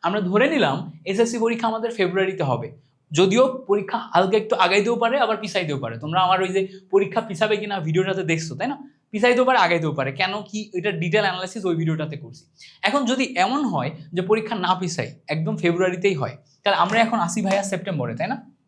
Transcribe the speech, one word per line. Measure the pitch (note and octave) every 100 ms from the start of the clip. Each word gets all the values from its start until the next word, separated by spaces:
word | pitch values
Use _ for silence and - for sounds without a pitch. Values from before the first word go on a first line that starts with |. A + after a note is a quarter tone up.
| E3+
আমরা | G3+ F3+
ধরে | G3+ C4+
নিলাম | D#4 E3 C3+ - - -
এসএসসি | G3 A#3 A#3+
পরীক্ষা | A3+ A#3 A#3
আমাদের | A3 A3+ -
ফেব্রুয়ারিতে | F3+ F3+ F#3+ F#3+ D3
হবে, | A#2 - - _ _ _
যদিও | D3 F#3+ G#3+ C4 B3+ -
পরীক্ষা | G3+ G3 A3+ -
হালকা | F3 F#3+ G#3+
একটু | - -
আগাইতেও | F3+ G3 G3+ A#3+
পারে, | A#3 C4
আবার | A#3 G#3+
পিছাইতেও | G#3+ G3+ E3+ C#3
পারে। | A#2+ A2+
তোমরা | D3+ E3+ F#3
আমার | F#3
ওই | F#3 F#3+
যে | F#3+ - _
পরীক্ষা | G3 G3 - A3+
পিছাবে | F3 G#3+ G#3
কিনা | G#3 G3 D#3+
ভিডিওটাতে | D#3+ F#3+ F#3+ E3
দেখছো, | E3 D#3+ B2+
তাই | A3
না? | C#4+ - _ _
পিছাইতেও | G#3+ A#3+ B3 B3+
পারে, | B3+ F3
আগাইতেও | E3+ D#3 C#3+
পারে। | C3 C3+
কেন | F#3 G3+ G#3
কি, | G#3+ G#3 F3+
এটা | F#3 F3
ডিটেইল | F3 G#3 G3+
অ্যানালাইসিস | F3+ F#3 A3 F#3
ওই | E3
ভিডিওটাতে | D#3+ D#3 D3+ D3
করছি। | B2+ - _ _ - - G3+
এখন | C4+ B3
যদি | B3+ C4 -
এমন | G3 C4+ C#4
হয় | D#3+ B2 - - E3+
যে | F#3
পরীক্ষা | A3 G#3+ G#3+ F3+
না | F3+
পিছাই, | F3+ - A2+ - _
একদম | D#3 D#3+ G#3+
ফেব্রুয়ারিতেই | F3 E3+ F#3 F3+ G3 F3
হয়, | C3 - _ _
তাহলে | - F3+
আমরা | F3+ A3
এখন | A3+ A3+ F3
আসি | - F#3+
ভাইয়া | G3 G3
সেপ্টেম্বরে, | F#3 G3 D#3+ A#2+ A#2
তাই | F3
না? | C4+ - _